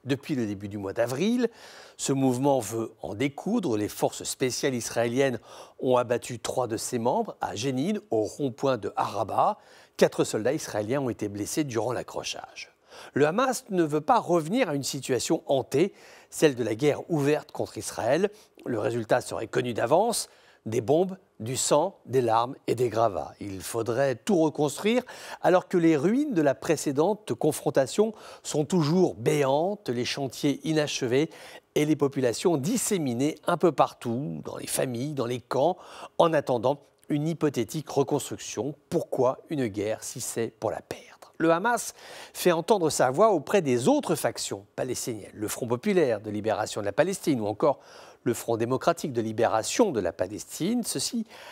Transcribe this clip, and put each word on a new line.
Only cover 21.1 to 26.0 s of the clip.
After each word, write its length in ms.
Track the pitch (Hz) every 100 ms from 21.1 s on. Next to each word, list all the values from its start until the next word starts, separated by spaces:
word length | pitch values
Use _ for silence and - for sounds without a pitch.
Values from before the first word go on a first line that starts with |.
| 185 _ -
du 160 | 113 127
sang, 440 | - 151 185 - -
des 160 | 127
larmes 340 | 117 113 123 143 -
et 80 |
des 160 | 120 123
gravats. 440 | 104 113 85 69 -
Il 220 | 101 95
faudrait 540 | - 117 113 117 139 120
tout 220 | - 180
reconstruire 680 | 156 143 147 - 208 247 - - - -
alors 260 | 160 180 -
que 100 | 180
les 180 | 165
ruines 380 | 156